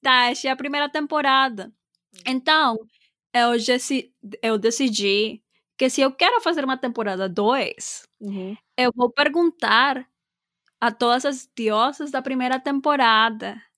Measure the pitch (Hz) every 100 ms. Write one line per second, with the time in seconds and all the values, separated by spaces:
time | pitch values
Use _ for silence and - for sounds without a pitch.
0 | 269 254 240 240 269 262 277 285 294 302
1 | 294 302 277 262 269 214 - _ _ _
2 | _ - - 254 254 311 285 220 220 _
3 | _ _ _ 247 240 240 220 247 - 269
4 | - _ 202 - 226 220 220 233 269 208
5 | 196 196 220 - _ _ _ _ 254 269
6 | 269 262 349 480 349 330 269 262 262 233
7 | 214 185 190 175 208 269 214 - - -
8 | - _ 208 196 185 214 _ - 247 240
9 | 247 247 294 302 339 - 220 220 269 262
10 | 262 _ _ _ _ _ _ _ 233 220
11 | 240 247 277 262 - - 220 214 247 285
12 | 294 269 262 262 247 262 262 277 285 285
13 | 240 220 226 220 196 220 _